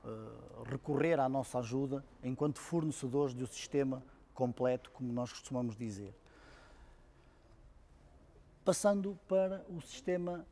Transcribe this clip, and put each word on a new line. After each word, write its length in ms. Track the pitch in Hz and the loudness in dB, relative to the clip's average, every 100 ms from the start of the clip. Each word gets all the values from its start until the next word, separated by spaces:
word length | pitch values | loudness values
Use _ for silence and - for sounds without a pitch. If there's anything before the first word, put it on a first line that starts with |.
| 120 | -10
eh, 40 | 110 110 113 - 117 117 | -10 -10 -14 -14 -12 -8
recorrer 540 | 131 - 139 160 160 | -6 -2 2 4 6
à 80 | 131 | 4
nossa 320 | 135 123 127 | 2 0 -2
ajuda 460 | 117 131 139 139 139 - | 0 0 0 -2 -6 -8
enquanto 360 | 127 127 147 - | -4 2 0 0
fornecedores 760 | - 170 156 139 131 139 143 123 | 0 0 0 -2 0 2 2 0
de 80 | |
um 40 | 127 | -6
sistema 560 | - - 143 135 127 - - - | -6 0 2 2 0 -8 -20 -18
completo, 560 | - 127 120 127 127 - | 0 0 2 2 2 -4
como 200 | - 127 | -8 -4
nós 200 | 120 123 | -2 -4
costumamos 440 | - - 127 120 107 | -6 -4 -2 -2 -4
dizer. 400 | 117 101 101 - - - - - - - - - - - - - - - - - - - - - - - - - | -6 -6 -10 -14 -20 -20 -20 -20 -20 -20 -20 -20 -20 -20 -20 -20 -20 -20 -20 -20 -20 -20 -20 -20 -20 -20 -20 -2
Passando 560 | - 175 208 202 196 190 - | 0 4 4 4 0 -6 2
para 380 | 190 190 190 185 | 2 4 0 -8
o 120 | 175 | -12
sistema 640 | - - - 180 175 175 160 | -10 -6 0 0 0 -6 -10